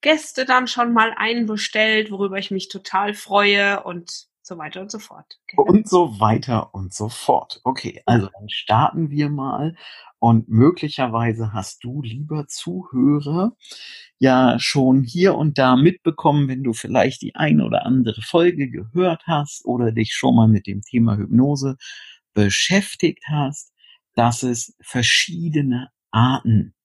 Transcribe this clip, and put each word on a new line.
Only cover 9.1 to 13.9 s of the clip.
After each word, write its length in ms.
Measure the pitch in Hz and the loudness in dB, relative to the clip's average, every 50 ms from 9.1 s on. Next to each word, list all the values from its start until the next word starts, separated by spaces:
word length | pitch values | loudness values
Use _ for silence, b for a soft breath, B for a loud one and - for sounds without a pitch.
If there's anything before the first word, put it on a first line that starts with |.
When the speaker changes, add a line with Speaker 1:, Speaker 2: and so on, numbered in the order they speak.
Speaker 2:
wir 180 | 143 147 147 143 | -2 -2 -2 -2
mal. 480 | 147 143 135 135 - - 143 160 165 B B B B B B B B _ | -2 -4 -6 -6 -6 -4 -4 -6 -6 B B B B B B B B _
Und 300 | - 117 113 110 113 - | 4 4 4 4 2 2
möglicherweise 1040 | 107 110 135 151 - - - 147 - - 135 120 110 113 117 117 107 113 117 107 | 4 6 6 6 4 2 -6 -8 -4 -4 -4 -2 -2 -2 -2 -2 -2 -4 -6 -6
hast 320 | 101 104 92 - - _ - | -6 -8 -10 -10 -14 _ -14
du, 160 | 120 127 147 | -10 -10 -10
lieber 460 | 135 113 110 135 151 151 151 151 139 | -10 -10 -10 -12 -10 -8 -8 -8 -8
Zuhörer, 1080 | _ - - - 165 180 185 180 - - 127 123 139 147 147 147 143 156 170 190 233 - B B B B B B B | _ -12 -14 -12 -10 -10 -10 -12 -6 -2 0 2 2 2 0 0 -2 -2 0 -2 -2 -4 B B B B B B B